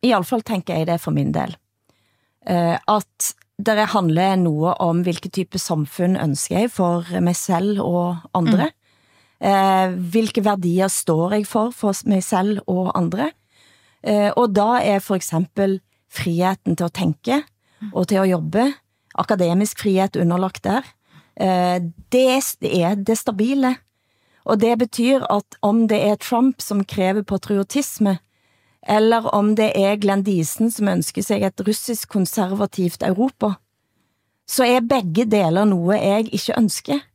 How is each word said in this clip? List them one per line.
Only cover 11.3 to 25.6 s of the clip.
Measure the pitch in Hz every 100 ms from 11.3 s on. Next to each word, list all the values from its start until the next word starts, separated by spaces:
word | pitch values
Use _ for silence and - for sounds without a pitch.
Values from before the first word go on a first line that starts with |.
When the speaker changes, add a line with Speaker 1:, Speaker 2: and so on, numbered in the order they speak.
| 214
Speaker 1:
jeg | 202
for, | 226 226
for | 247 208
s-, | 196 -
meg | 196
selv | - 190 196 202 -
og | 185 185 -
andre? | 170 185 294 - _ _ _ _ _ _
Eh, | - 208 202 -
og | 240 196
da | 208 247
er | - 196
for | - 190
eksempel | - 165 180 - 196 190 _ _ _
friheten | - - 170 180 190 - 170
til | 170
å |
tenke | - 180 156 - 277 - _ _ _ 214
og | 185 180
til | 196
å | 190
jobbe, | 175 156 190 262 277 _ _ _ -
akademisk | - 208 175 180 208 -
frihet | 208 190 190 175
underlagt | 175 175 185 -
der, | 196 220 262 _ _ - _
eh, | - 185 185 180 180 170 - -
det | 247 254
er | 262
s-, | - -
det | - 185
er | 170 208
det | 196 220
stabile. | - 196 226 277 254 254 _ _ _ _ _ _ -
Og | 214
det | 226 233
betyr | 240 - 240 269 -
at | 208 - -